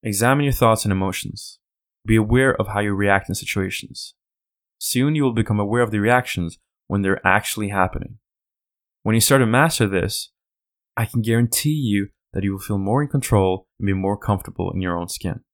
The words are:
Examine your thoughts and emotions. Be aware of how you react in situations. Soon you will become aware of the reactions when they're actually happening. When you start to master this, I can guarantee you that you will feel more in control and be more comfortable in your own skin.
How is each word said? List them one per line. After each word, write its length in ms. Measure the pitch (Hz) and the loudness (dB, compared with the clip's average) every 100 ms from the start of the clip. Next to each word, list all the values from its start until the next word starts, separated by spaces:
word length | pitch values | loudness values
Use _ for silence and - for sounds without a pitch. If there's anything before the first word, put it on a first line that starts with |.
Examine 420 | 110 101 117 139 | -4 0 0 2
your 80 | 143 | 0
thoughts 320 | 123 120 110 | 2 2 2
and 60 | - | 2
emotions. 680 | 95 95 92 113 - - - _ _ _ _ | 0 0 -4 -8 -12 -16 -20 _ _ _ _
Be 120 | - 110 | 2 2
aware 440 | 107 120 135 - | 4 4 4 2
of 80 | 107 | -2
how 120 | 104 | -2
you 120 | 104 | -2
react 360 | 98 101 98 - | 0 2 2 2
in 80 | 98 | -8
situations. 760 | - - 95 - - - - _ _ _ _ _ _ _ | -4 -4 -4 -6 -12 -16 -16 _ _ _ _ _ _ _
Soon 360 | - 123 139 | -4 0 2
you 80 | 156 | 2
will 100 | 139 | 0
become 280 | 113 110 104 | 0 0 0
aware 220 | 101 117 | 0 0
of 100 | 117 | 0
the 80 | 107 | 2
reactions 580 | 104 123 123 - 85 - _ _ _ | 2 2 0 -4 -4 -8 _ _ _
when 140 | 101 | -2
they're 220 | 95 95 | 0 2
actually 440 | 101 98 - - 101 | 4 2 0 -6 -4
happening. 500 | 98 90 - - - _ _ _ _ _ _ _ _ | -2 -2 -2 -10 -14 _ _ _ _ _ _ _ _
When 100 | - | 0
you 60 | 110 | 2
start 220 | - 139 | 4 4
to 40 | 117 | 4
master 400 | 120 160 - 107 | 4 2 2 0
this, 460 | 95 101 - - _ _ _ _ _ _ - | 0 -2 -6 -10 _ _ _ _ _ _ -6
I 80 | |
can 180 | 110 123 | -4 -2
guarantee 480 | 110 113 120 - 151 | 2 2 2 0 -2
you 380 | 151 123 101 98 _ _ | -2 0 0 -2 _ _
that 100 | - | -6
you 100 | 98 | -4
will 80 | 98 | -4
feel 180 | - 104 | -4 -4
more 240 | 98 123 | 0 0
in 60 | 147 | 0
control 580 | 143 - 107 95 92 _ _ | -2 2 4 4 0 _ _
and 80 | 101 | -2
be 60 | |
more 240 | 95 95 101 | -2 -2 -2
comfortable 540 | - 98 - - 92 | -2 -2 -2 -6 -4
in 80 | - | -2
your 160 | 92 87 | -4 -4
own 120 | 87 | -6
skin. 320 | - 92 - _ | -6 -6 -8 _